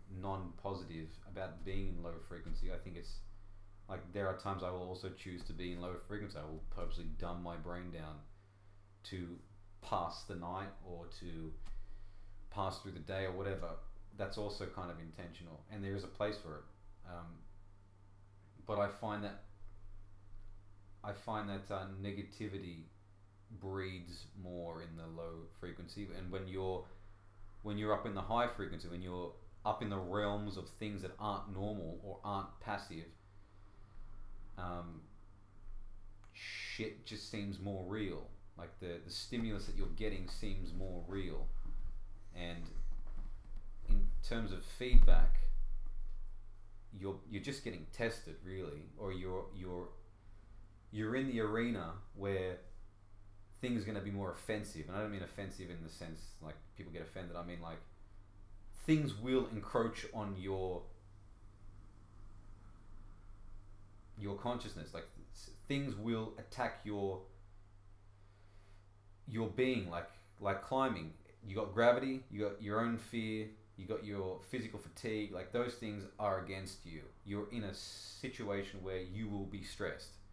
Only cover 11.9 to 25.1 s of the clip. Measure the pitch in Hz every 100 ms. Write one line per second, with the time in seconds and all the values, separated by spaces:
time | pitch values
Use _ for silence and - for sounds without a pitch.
11.9 | - - - - - - 104 95 - 98
12.9 | 85 78 95 95 92 98 92 87 82 -
13.9 | - - - 95 - 104 - 95 - 87
14.9 | 82 80 78 87 80 85 80 - 107 98
15.9 | 98 92 - 107 107 82 76 - - -
16.9 | - 90 87 85 82 - - - - -
17.9 | - - - - - - - - 104 101
18.9 | - 110 104 101 - - - - - -
19.9 | - - - - - - - - - -
20.9 | - 104 98 - 107 101 98 - 98 95
21.9 | 95 98 98 98 - 107 95 90 82 78
22.9 | - - - - - - 104 95 98 95
23.9 | 92 87 85 - 101 90 90 85 82 85
24.9 | 82 82